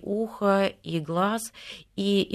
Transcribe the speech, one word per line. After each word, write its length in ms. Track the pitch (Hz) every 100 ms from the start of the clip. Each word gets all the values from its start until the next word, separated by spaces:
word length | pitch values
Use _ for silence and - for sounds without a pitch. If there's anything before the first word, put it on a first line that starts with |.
ухо, 640 | - 202 220 - 202 196 196 -
и 160 | - 165
глаз, 520 | 156 170 196 226 226 - - - - -
и 320 | 202 196 -